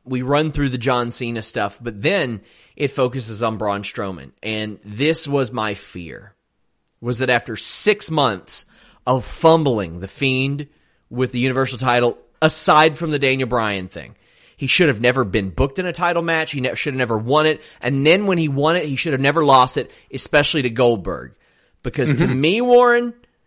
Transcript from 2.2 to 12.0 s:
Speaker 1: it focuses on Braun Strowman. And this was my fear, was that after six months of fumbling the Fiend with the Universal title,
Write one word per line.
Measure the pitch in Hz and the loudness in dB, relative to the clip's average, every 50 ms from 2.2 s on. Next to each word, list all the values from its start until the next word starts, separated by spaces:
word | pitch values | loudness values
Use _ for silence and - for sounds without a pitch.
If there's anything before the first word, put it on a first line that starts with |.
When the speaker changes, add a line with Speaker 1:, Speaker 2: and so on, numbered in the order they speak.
| 151 123 117 98 - _ _ _ _ _ _ | -2 -2 -6 -8 -12 _ _ _ _ _ _
Speaker 1:
it | - 151 135 | -6 -6 -4
focuses | - - 131 127 117 135 113 110 110 101 | -2 0 -2 -2 -2 -6 -10 -10 -8 -4
on | 117 113 110 107 | -4 -4 -2 -2
Braun | 110 104 101 101 | -2 -2 -2 -4
Strowman. | 104 - - - 104 98 92 78 67 67 _ _ | -6 -10 -8 -8 -8 -8 -8 -10 -14 -20 _ _
And | - 110 110 107 107 107 104 - - | -10 -8 -6 -6 -6 -8 -10 -14 -16
this | 104 104 113 139 156 165 156 - 143 | -12 -6 -2 0 0 0 0 -2 -2
was | 143 143 131 113 | 0 -2 -2 -2
my | 120 120 110 107 101 | -4 -6 -4 -4 -6
fear, | - - - - 92 85 78 62 53 - - _ _ _ _ _ _ _ _ _ _ _ _ _ - | -8 -12 -16 -16 -14 -14 -14 -14 -16 -18 -20 _ _ _ _ _ _ _ _ _ _ _ _ _ -10
was | - 120 123 110 | -6 -6 -2 -2
that | 175 - | 0 0
after | 123 117 - - 113 | 0 0 -2 -4 -8
six | - - - - - - 214 208 208 - - | -6 -4 -4 -2 0 0 0 0 0 -2 -4
months | 160 156 139 120 101 90 - - - - - _ _ _ _ _ _ _ - | 0 0 2 0 0 -2 -8 -12 -12 -12 -12 _ _ _ _ _ _ _ -2
of | 123 131 127 110 | 0 0 0 -2
fumbling | - - - - 160 165 165 151 143 120 110 95 82 82 87 | -6 -6 2 4 6 6 6 4 2 0 0 -2 -6 -8 -10
the | 92 95 | -12 -12
Fiend | - - 139 135 131 131 131 139 143 143 143 - _ _ _ _ _ _ _ - | -8 -4 -2 -2 0 0 -2 -2 -4 -6 -8 -12 _ _ _ _ _ _ _ -10
with | - 123 127 123 | -4 -4 -4 -2
the | - 120 | -2 -2
Universal | 123 135 127 131 135 - - 104 | -2 0 0 0 -2 -2 -2 -4
title, | 131 127 120 123 | 0 0 2 2